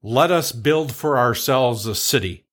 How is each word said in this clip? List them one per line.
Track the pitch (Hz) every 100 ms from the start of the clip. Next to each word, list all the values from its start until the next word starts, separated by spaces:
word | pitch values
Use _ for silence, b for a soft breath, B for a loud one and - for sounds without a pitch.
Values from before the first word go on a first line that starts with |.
let | 104 123 170
us | 175 -
build | 120 127 156 151
for | - 156 135
ourselves | 123 113 - 131 123 113
a | 110
city | 104 - 131 95 82 _